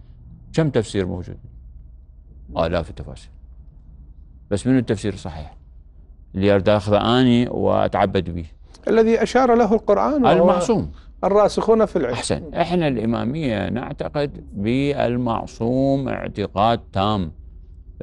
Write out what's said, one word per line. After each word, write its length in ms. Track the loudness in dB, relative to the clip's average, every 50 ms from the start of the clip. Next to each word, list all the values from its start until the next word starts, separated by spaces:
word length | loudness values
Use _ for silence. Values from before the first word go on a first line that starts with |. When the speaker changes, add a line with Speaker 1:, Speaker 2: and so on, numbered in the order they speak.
| -20 -20 -20 -20 -20 -20 -20 -20 -20 -6
Speaker 1:
كم 180 | 0 0 0 2
تفسير 360 | 2 0 -2 -2 -2 -2 -2
موجود؟ 300 | -2 -4 -8 -10 -12 -14 -16 -18 -20 -20 -20 -20 -20 -20 -20 -20 -20 -20 -20 -20 -20 -20 -20 -20 -20 -20 -20 -18 -8 -4 -2
آلاف 320 | -2 0 -2 -2 -4 -6
التفاسير. 400 | -10 -14 -14 -16 -16 -18 -20 -20 -20 -20 -20 -20 -20 -20 -20 -20 -20 -20 -20 -20 -20 -20 -20 -20 -20 -20 -20 -20 -20 -18 -8 -6
بس 160 | -4 -2 0
منو 120 | 2 2 2
التفسير 340 | 2 0 -2 -4 -4 -6
الصحيح؟ 440 | -6 -8 -10 -12 -12 -12 -14 -16 -18 -20 -20 -20 -20 -20 -20 -20 -20 -20 -20 -20 -20 -20 -18 -10 -4
اللي 200 | 2 4 4 4
أرد 140 | 4 4 4
أخذه 520 | 2 2 2 2 2 2 2 2 4 4
أني 280 | 4 4 4 4 2 0
وأتعبد 840 | -2 -2 0 2 2 2 0 0 2 0 0 2 0 -2 -2 -4
به. 140 | -6 -8 -10 -12 -14 -20 -20 -20 -18 -8 -4 0
Speaker 2:
الذي 340 | 2 4 4 4 2 2
أشار 320 | 2 2 2 2 4 4 4
له 200 | 4 4 4 2
القرآن 500 | 2 2 2 2 2 2 2 2 2 4
وهو 180 | 4 4 6
Speaker 1:
المعصوم. 480 | 6 4 4 2 2 0 0 0 -2 -4 -8 -14 -20 -20 -8 -4 -2
Speaker 2:
الراسخون 600 | 2 4 4 4 4 2 0 2 2 4 4 2
في 120 | 2 0
العلم. 180 | -2 -2 -2 -4
Speaker 1:
أحسن. 400 | -4 -4 -4 -4 -4 -6 -6 -4
إحنا 340 | -4 -2 0 0 0 0 0
الإمامية 800 | 0 0 -2 -2 -2 -2 -2 -4 -4 -4 -4 -2 -2 -2 -2 -4
نعتقد 760 | -4 -6 -6 -8 -8 -8 -8 -6 -4 -4 -4 -4 -6 -10 -16 -14
بالمعصوم 1600 | -8 -4 -2 -2 0 0 0 -2 0 0 0 0 0 -2 -2 -2 -4 -4 -6 -8 -8 -6 -4 -2 0 0 2 2 0 0 -2 -4
اعتقاد 720 | -6 -6 -8 -8 -6 -6 -6 -4 0 2 2 2 2 0 -4 -6
تام، 400 | -4 -2 0 0 0 -2 -4 -6 -8 -14 -18 -20 -20 -20 -20 -20 -20 -20 -20 -20 -12 -6